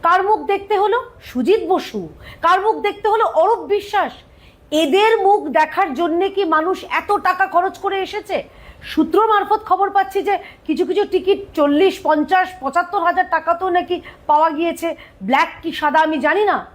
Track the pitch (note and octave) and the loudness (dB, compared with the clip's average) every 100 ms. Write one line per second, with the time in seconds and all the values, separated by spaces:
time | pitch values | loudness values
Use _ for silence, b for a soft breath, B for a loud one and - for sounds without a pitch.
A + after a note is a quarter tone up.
0 | E4 F#4 G4 G#4+ C#4+ G4 G4 G#4 G#4 A#4 | 2 2 2 0 0 -4 0 0 2 0
1 | A#4 - - B3 A#3+ G#4+ E4 F4+ - G#3+ | -4 -18 -10 -4 2 2 2 -2 -2 -10
2 | E3 - B B E4 F#4 G#4 D4+ G4+ G4 | -10 -14 B B 2 2 2 0 -2 -2
3 | G#4+ G#4+ G#4+ D4+ F4+ A4 D4+ G4+ G4 G#4 | -2 0 0 2 2 2 0 -2 0 -2
4 | D#4 - - b b b _ D4+ D#4+ F4+ | -2 -6 -20 b b b _ 0 2 4
5 | A4 A4 F#4+ G4+ D4 D#4 D#4 - F#4+ C4 | 4 4 4 2 2 0 0 0 -2 0
6 | E4+ E4 F#4+ - F#4 D#4 E4 F#4+ - D4+ | -2 0 -2 -2 0 0 0 -4 -4 -6
7 | - G4+ F#4 F#4 F#4+ F4 F#4+ F#4 G4 G4 | -2 -2 0 -2 0 0 -2 -4 -4 -4
8 | F#4 G#4+ G#4 D#4+ - B B B - - | -4 -8 -6 -8 -8 B B B -8 -2
9 | D#4 F4 A4 G#4 G4 G#4+ - F#4 G4 G4 | 2 2 2 2 2 -2 0 0 2 0
10 | G4 G4 F#4 G4 B B - D4+ F4 F#4 | -2 -2 -2 -4 B B -6 -4 -2 -2
11 | G4+ F#4 F#4 G4 G4+ - C#4+ D4 F#4+ F#4+ | 0 -2 0 -2 -2 0 2 4 2 2
12 | - D4+ D4+ F#4 F4+ - C4+ E4+ F4 G4+ | 0 0 2 0 0 -4 -4 -2 -2 0
13 | E4+ F4 F4 D#4+ D#4+ E4+ F#4 F4+ - F4+ | 0 0 0 -2 0 -2 0 0 -2 -6
14 | B B - D4+ D#4+ D4+ E4+ E4 E4+ D#4 | B B 0 2 2 0 -4 -4 -6 -8
15 | B B F#3+ C4+ D#4+ - E4 E4 D4+ D4+ | B B -2 0 0 -4 -10 -4 0 2
16 | D#4+ D#4 D4 F4 G#4 G3+ - | 2 0 0 2 2 0 -6